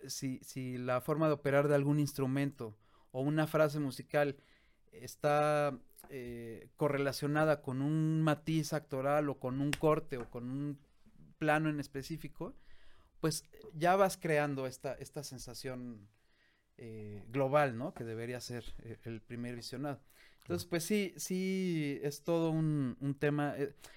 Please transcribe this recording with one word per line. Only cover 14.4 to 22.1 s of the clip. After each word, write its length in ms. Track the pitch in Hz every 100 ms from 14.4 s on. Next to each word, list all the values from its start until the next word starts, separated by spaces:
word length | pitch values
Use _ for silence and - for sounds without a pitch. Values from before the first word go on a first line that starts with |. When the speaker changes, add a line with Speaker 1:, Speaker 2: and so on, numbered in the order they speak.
| 147 135 131
Speaker 1:
esta, 260 | - 139 120
esta 280 | 135 151
sensación, 840 | 143 123 127 113 135 127 123 113 101 _ _ _ _ _ _ -
eh, 460 | 117 110 104 104 95
global, 480 | 131 135 147 143 113
¿no? 160 | 147
Que 100 | -
debería 360 | 117 113 117 123
ser, 220 | - 120 110 -
eh, 180 | 113 110
el 180 | 117 113
primer 340 | - 120 120 120
visionado. 460 | - 127 143 131 - - - -
Entonces, 220 | - 170 -
Speaker 2:
Claro. 40 |
Speaker 1:
pues 120 | 170
sí, 300 | 165 214 196 151
sí, 800 | - 185 190 190 185 160 147 139
es 200 | 143